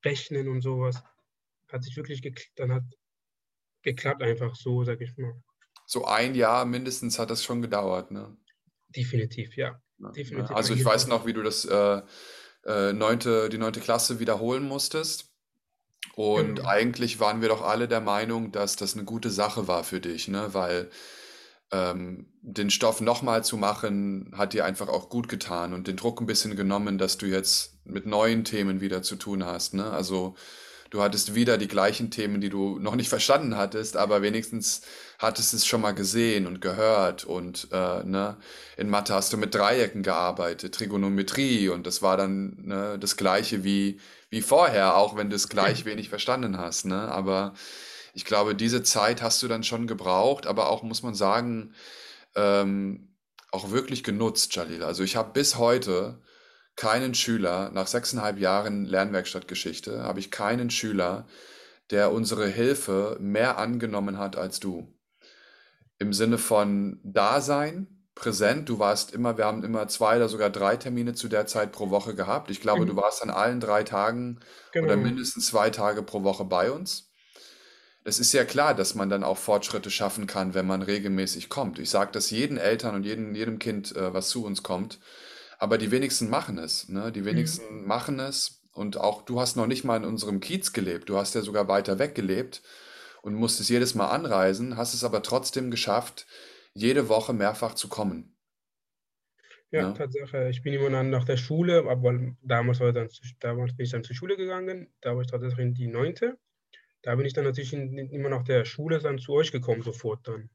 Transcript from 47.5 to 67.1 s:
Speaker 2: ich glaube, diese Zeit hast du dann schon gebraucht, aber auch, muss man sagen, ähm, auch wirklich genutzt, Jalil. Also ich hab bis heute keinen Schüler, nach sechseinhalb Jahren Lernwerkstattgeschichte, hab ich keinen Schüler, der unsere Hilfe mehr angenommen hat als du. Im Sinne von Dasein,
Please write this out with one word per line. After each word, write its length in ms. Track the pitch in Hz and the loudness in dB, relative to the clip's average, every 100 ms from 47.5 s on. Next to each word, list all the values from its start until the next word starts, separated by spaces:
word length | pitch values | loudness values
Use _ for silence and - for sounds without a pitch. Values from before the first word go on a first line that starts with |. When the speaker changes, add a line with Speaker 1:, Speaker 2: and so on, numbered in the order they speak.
| - - - - - - | -6 -16 -16 -16 -18 -16
Speaker 2:
ich 100 | - | -10
glaube, 300 | - 104 104 | 0 4 4
diese 280 | 104 113 123 | 2 2 2
Zeit 400 | - 110 104 120 | 2 4 4 2
hast 200 | 113 - | 0 0
du 60 | 123 | 0
dann 160 | 113 | -2
schon 220 | 113 117 117 | -2 -2 -4
gebraucht, 600 | 101 92 92 117 139 82 | -2 2 4 6 4 0
aber 220 | 101 78 | 0 2
auch, 120 | 113 | 0
muss 200 | 113 113 | -2 -6
man 120 | 123 | -4
sagen, 600 | 104 98 110 120 113 110 - - - - - - 101 | 0 2 2 0 -4 -8 -14 -20 -20 -20 -20 -8 2
ähm, 800 | 101 101 98 98 98 98 - _ _ _ - | 4 4 4 0 -2 -6 -12 _ _ _ -10
auch 180 | 95 98 | -8 -2
wirklich 320 | 117 135 120 | -2 -2 -4
genutzt, 500 | - 104 113 104 - | -2 0 0 0 -2
Jalil. 280 | - 82 82 | -2 -4 -4
Also 200 | 82 90 | -4 -2
ich 120 | 95 120 | 0 0
hab 180 | 107 | 0
bis 220 | 139 143 123 | 2 2 4
heute 640 | 117 123 107 90 104 120 _ - - _ _ - | 4 4 2 0 0 -6 _ -20 -20 _ _ -4
keinen 380 | 113 117 131 | 2 2 2
Schüler, 560 | 120 - 113 92 90 98 | 0 0 2 2 0 -2
nach 140 | 95 95 | -4 -2
sechseinhalb 520 | 120 - 120 104 98 | -2 -2 -2 -2 0
Jahren 460 | 95 98 104 104 | 2 2 2 -2
Lernwerkstattgeschichte, 1200 | 95 95 101 98 90 92 - 92 87 82 - 110 | 0 0 2 0 -4 -8 -8 -6 -6 -6 -8 -6
hab 140 | 117 98 | -4 -4
ich 120 | 95 | -6
keinen 400 | - 104 120 120 | -4 -2 0 0
Schüler, 560 | - 110 98 90 101 117 - - - - - - | -2 0 0 0 -2 -10 -20 -20 -20 -20 -20 -2
der 220 | 104 101 | 4 4
unsere 360 | 110 107 107 101 | 4 0 0 0
Hilfe 680 | 104 123 139 - 95 107 113 | 2 2 2 0 0 0 -2
mehr 380 | 98 104 123 104 | -2 2 2 2
angenommen 600 | 107 120 117 101 101 98 | -2 -2 -2 -2 -2 -2
hat 180 | 98 - | -4 -4
als 240 | 92 - | -6 -6
du. 340 | 98 87 82 _ _ _ - - - _ _ _ _ - | -6 -8 -10 _ _ _ -20 -20 -20 _ _ _ _ -6
Im 140 | 104 | -2
Sinne 260 | 101 113 117 | 0 2 2
von 600 | - 107 104 101 101 - | 2 2 4 2 -2 -6
Dasein, 800 | 101 | -4